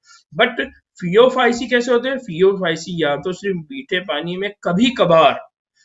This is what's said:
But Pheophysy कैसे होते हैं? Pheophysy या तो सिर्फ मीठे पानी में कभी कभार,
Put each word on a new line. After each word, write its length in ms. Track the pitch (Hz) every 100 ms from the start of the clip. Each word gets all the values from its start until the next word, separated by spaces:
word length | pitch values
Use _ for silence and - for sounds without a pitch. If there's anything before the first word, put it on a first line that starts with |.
| _ - _
But 280 | 147 240 240 - - _ -
Pheophysy 680 | 175 196 254 247 240 240 247
कैसे 240 | 247 240
होते 180 | 240 254
हैं? 80 | 269
Pheophysy 760 | 262 160 190 196 175 160 - 170
या 120 | 147 139
तो 180 | 185
सिर्फ 240 | 185 202 180 151
मीठे 280 | 135 131 185
पानी 340 | 190 147 165 185
में 120 | 202 202
कभी 260 | 190 175 254
कभार, 480 | 233 170 165 143 - - _ _ _